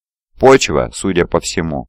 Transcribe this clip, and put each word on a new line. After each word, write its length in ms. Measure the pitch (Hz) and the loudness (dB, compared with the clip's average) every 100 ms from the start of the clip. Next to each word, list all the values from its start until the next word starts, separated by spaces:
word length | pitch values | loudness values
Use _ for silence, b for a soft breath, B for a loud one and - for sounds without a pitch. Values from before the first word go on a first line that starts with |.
| _ _ _ - | _ _ _ 2
Почва, 500 | 127 135 - 73 60 | 4 4 2 -2 -4
судя 340 | - 101 87 82 | -6 -4 -2 0
по 120 | 85 | -2
всему, 480 | - - 82 71 | -4 -6 -6 -8